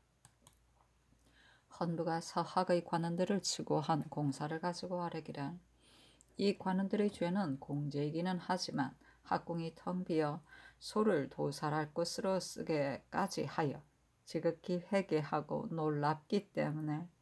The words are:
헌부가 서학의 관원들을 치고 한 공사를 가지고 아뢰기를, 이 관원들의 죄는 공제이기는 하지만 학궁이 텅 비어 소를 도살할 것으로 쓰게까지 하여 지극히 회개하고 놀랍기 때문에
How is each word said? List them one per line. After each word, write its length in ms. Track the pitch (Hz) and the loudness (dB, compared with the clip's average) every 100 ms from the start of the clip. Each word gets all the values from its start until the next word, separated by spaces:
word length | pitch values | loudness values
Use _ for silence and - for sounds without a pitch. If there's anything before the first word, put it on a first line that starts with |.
| _ _ - _ - - _ _ _ _ _ _ _ - - - _ - | _ _ -20 _ -20 -20 _ _ _ _ _ _ _ -20 -20 -20 _ -4
헌부가 400 | 175 165 170 165 | -2 0 0 -2
서학의 640 | - 180 170 185 185 175 | -2 -2 0 2 4 2
관원들을 560 | - 165 170 170 185 202 | 2 0 0 0 2 2
치고 400 | - - - 151 | 0 -4 0 2
한 220 | 151 156 - | 4 2 0
공사를 500 | - 143 135 151 160 | 0 0 0 -2 -2
가지고 400 | 175 175 180 180 | -2 -4 -4 -2
아뢰기를, 540 | 170 165 156 151 143 175 - _ - - - - _ - | -2 -4 -8 -6 -6 -8 -14 _ -20 -20 -20 -20 _ 0
이 220 | 196 185 | 2 2
관원들의 520 | 190 185 196 208 208 | 0 2 2 2 2
죄는 480 | - 170 190 170 135 | 0 0 2 0 -2
공제이기는 800 | - 143 147 143 147 160 185 180 | -4 -2 -2 0 0 0 0 -2
하지만 560 | - 185 - 143 127 - - - | 0 -2 0 -2 -2 -6 -20 -20
학궁이 540 | - 180 - 170 165 - | -2 -2 0 -4 -4 -6
텅 280 | 185 180 | -4 -4
비어 380 | 180 160 151 170 - - - - | 0 2 2 -2 -10 -20 -20 -16
소를 520 | - 214 214 160 131 | -2 2 4 4 2
도살할 640 | - 147 143 151 151 151 | -2 -2 0 0 0 0
것으로 440 | - 170 - 190 185 | -2 -2 0 0 0
쓰게까지 1040 | 180 - 165 156 139 127 - 165 190 - 143 | -2 -4 0 2 2 -2 -2 0 0 0 -2
하여 360 | - 147 147 - _ _ _ - | 0 0 -2 -10 _ _ _ -6
지극히 580 | 165 165 165 - 175 - | 0 0 0 -2 -2 0
회개하고 760 | 196 185 156 147 156 147 151 - | 0 2 2 2 0 0 -4 -4
놀랍기 840 | 165 156 147 147 151 - 202 - | 0 0 2 2 0 0 -2 0
때문에 560 | - 151 151 151 151 175 _ | -2 0 0 -2 -2 -6 _